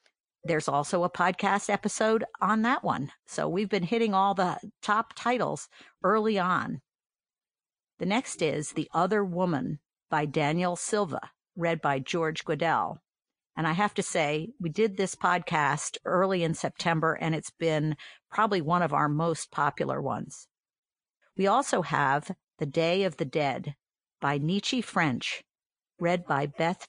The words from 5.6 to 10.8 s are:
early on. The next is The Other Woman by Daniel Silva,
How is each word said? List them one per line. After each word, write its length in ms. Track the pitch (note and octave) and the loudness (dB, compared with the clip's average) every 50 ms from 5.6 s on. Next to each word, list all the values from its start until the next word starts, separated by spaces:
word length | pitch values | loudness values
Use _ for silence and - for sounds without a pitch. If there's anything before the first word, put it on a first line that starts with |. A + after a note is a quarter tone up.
| - - _ - - - _ _ | -8 -14 _ -20 -20 -20 _ _
early 380 | - G#3+ G#3 A3 G#3+ A3+ G#3+ G3 | 2 2 4 4 4 2 2 2
on. 420 | F3 F#3 F3+ - - - E3 D3 - _ _ _ _ _ _ _ _ _ _ _ _ _ _ _ _ _ _ _ _ _ _ - | 2 2 2 0 0 -2 -6 -8 -10 _ _ _ _ _ _ _ _ _ _ _ _ _ _ _ _ _ _ _ _ _ _ -4
The 60 | E3+ | -2
next 360 | F#3 G3+ B3 - - - - | 0 0 0 -2 -4 -4 -2
is 300 | E3+ D3+ C#3+ D3 D3+ - | 0 0 0 -2 -4 -4
The 180 | - D#3+ D3+ - - | -4 -6 -6 -2 0
Other 300 | E3 F3 F#3 G#3+ G#3 G3+ | 0 0 2 2 0 0
Woman 560 | F#3 E3+ F3 F#3 F3+ D#3+ C3 - - D#3 - - _ _ _ _ _ | 0 0 0 0 0 0 -2 -2 -4 -6 -8 -10 _ _ _ _ _
by 160 | E3 D3+ D3+ | -2 0 0
Daniel 500 | C#3+ C3+ D#3+ D3 C#3+ D#3 E3+ F3+ F3+ F3 | 0 0 0 2 2 2 2 0 0 -2
Silva, 540 | E3+ | -4